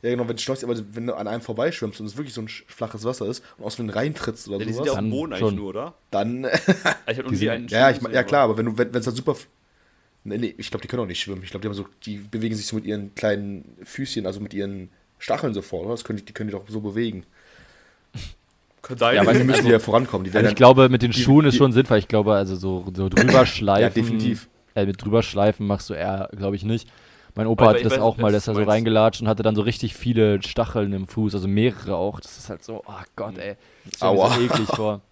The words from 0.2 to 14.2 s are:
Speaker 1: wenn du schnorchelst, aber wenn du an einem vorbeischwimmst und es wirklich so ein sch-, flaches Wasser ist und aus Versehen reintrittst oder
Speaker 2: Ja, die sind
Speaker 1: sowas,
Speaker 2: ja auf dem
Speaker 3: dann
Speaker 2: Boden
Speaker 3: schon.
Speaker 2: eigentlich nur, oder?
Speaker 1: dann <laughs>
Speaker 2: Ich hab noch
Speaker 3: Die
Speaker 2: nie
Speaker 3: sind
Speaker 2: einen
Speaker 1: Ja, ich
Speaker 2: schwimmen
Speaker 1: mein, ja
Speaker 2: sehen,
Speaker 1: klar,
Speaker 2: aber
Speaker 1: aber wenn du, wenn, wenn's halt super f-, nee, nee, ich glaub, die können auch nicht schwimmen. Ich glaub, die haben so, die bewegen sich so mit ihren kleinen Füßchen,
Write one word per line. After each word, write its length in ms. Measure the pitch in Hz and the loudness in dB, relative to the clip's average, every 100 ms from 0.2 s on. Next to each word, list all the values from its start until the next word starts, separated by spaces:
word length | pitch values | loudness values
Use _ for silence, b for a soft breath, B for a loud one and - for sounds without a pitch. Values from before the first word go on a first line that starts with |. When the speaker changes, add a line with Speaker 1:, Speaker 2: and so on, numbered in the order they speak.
| 117 | -4
Speaker 1:
wenn 80 | 117 | -6
du 60 | |
schnorchelst, 220 | - 131 | -6 -6
aber 180 | 123 117 101 | -4 -6 -8
wenn 120 | 107 117 | -10 -8
du 80 | |
an 120 | 80 104 | -6 -6
einem 140 | 113 | -8
vorbeischwimmst 580 | - 113 139 170 110 - | -8 -4 -4 -4 -10 -8
und 60 | 107 | -14
es 100 | 110 | -12
wirklich 160 | 147 | -12
so 80 | 117 | -10
ein 80 | 107 | -12
sch-, 140 | - _ | -14 _
flaches 360 | - 113 110 | -12 -10 -8
Wasser 220 | 110 127 104 | -8 -6 -6
ist 160 | 120 b b | -8 b b
und 60 | |
aus 100 | 107 | -12
Versehen 160 | - 113 | -8 -6
reintrittst 580 | 104 139 147 - 113 - | -4 -4 -6 -8 -10 -8
oder 100 | 101 | -8
Speaker 2:
Ja, 40 | |
die 80 | 107 | -6
sind 120 | 110 | -4
Speaker 1:
sowas, 20 | 147 | -4
Speaker 2:
ja 60 | |
auf 60 | 131 | -2
dem 120 | 107 | -2
Speaker 3:
dann 0 | |
Speaker 2:
Boden 260 | 127 160 - | -4 -6 -2
Speaker 3:
schon. 60 | 113 | -2
Speaker 2:
eigentlich 100 | 101 | -2
nur, 80 | 101 | -6
oder? 260 | 95 147 - _ | -8 -10 -14 _
Speaker 1:
dann 340 | 104 107 123 | -4 -2 -4
<laughs> 640 | 131 214 - 185 139 - - | -2 -2 2 0 0 -4 -6
Speaker 2:
Ich 120 | 113 | -6
hab 0 | |
noch 60 | |
Speaker 3:
Die 60 | 127 | -4
Speaker 2:
nie 60 | 104 | -2
Speaker 3:
sind 120 | 104 | -2
Speaker 2:
einen 180 | 117 117 | -4 -2
Speaker 1:
Ja, 220 | 110 135 | 4 4
ich 60 | 127 | 4
Speaker 2:
schwimmen 60 | |
Speaker 1:
mein, 100 | 123 | 0
ja 60 | 131 | -2
Speaker 2:
sehen, 60 | 120 | 2
Speaker 1:
klar, 140 | 147 | 4
Speaker 2:
aber 80 | 127 | 4
Speaker 1:
aber 60 | 107 | 2
wenn 80 | 120 | -2
du, 120 | 110 | 0
wenn, 160 | 117 | -2
wenn's 120 | 120 117 | -2 -4
halt 100 | 117 | -4
super 160 | 131 | -4
f-, 160 | 135 - _ _ _ _ _ _ _ | -4 -6 _ _ _ _ _ _ _
nee, 140 | - 101 | -8 -6
nee, 160 | 117 - | -6 -6
ich 140 | - | -10
glaub, 100 | 104 | -10
die 80 | - | -8
können 140 | 123 | -6
auch 40 | 107 | -6
nicht 140 | 87 | -6
schwimmen. 220 | - 95 | -8 -10
Ich 80 | 92 | -10
glaub, 100 | 101 | -10
die 80 | 107 | -8
haben 60 | |
so, 120 | 101 98 _ - | -8 -12 _ -14
die 100 | 104 | -14
bewegen 380 | 101 110 110 | -10 -6 -4
sich 120 | 110 104 | -4 -6
so 100 | 107 | -8
mit 100 | 104 | -6
ihren 280 | 104 101 | -8 -8
kleinen 600 | - 110 104 101 98 - - | -4 -2 -2 -4 -12 -16 -20
Füßchen, 400 | 92 - 170 - | -18 -10 -8 -6